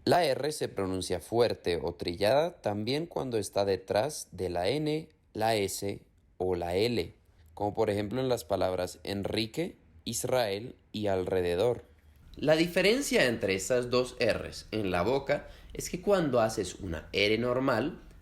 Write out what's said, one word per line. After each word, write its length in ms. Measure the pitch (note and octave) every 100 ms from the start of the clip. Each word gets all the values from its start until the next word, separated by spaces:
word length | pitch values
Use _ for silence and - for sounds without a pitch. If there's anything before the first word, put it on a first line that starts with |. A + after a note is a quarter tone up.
| -
La 180 | D3+
R 280 | D#3+ C3 D3+
se 180 | D3+ A#2+
pronuncia 500 | - F#2+ F#2 F2+ F2+
fuerte 600 | - A#2 A#2 E2+ - E2
o 100 | E2
trillada 680 | F2 F#2 E2+ G2+ C3+ E3+ F3+
también 440 | - G#2 G#2+ C#3 E3+
cuando 320 | - C3+ A2+
está 280 | G2 - G2+
detrás 640 | F#2+ - G2 B2+ D#3 -
de 180 | F2+ F#2
la 200 | F2 F2+
N, 400 | C#3 D3+ D#3 E3 _ _
la 220 | - A2 A2+
S 460 | G2 - G2+ - - _ _ -
o 180 | F#2 F2+
la 200 | E2+ F2+
L, 380 | A2+ A2+ F2+ - _ _ -
como 220 | - G#2 G#2
por 140 | G#2+
ejemplo 300 | G2+ G2+ A#2+
en 80 | C3
las 160 | A#2+ -
palabras 540 | F#2+ F#2 F#2 F2+ -
Enrique, 760 | - G2 F#2+ G#2+ A2+ - E3 - _ - -
Israel 680 | A2+ - B2+ A2+ G2 - - _
y 160 | G#2+ G#2
alrededor. 760 | F#2+ F2+ F#2+ F2 F2 A#2 A#2+ - - - - - -
La 200 | C#3 D#3+
diferencia 680 | E3+ F3+ F#3 B3 C#4+ A#3 C3+
entre 280 | A2+ G2
estas 360 | F#2+ - B2+ B2
dos 260 | B2 B2+ -
Rs 480 | A#2+ F2 D#2+ D#2 -
en 180 | A2 G2
la 120 | F2+
boca 460 | F2+ C#3 C#3 D3 - - -
es 160 | - -
que 120 | F3
cuando 380 | G3+ G3 D#3+ B2
haces 360 | A2 A2+ F#2+ -
una 340 | F#2+ D#2+ -
R 260 | - G2+ A2
normal, 640 | A#2+ B2 C3+ A2+ C#3 G#3 - -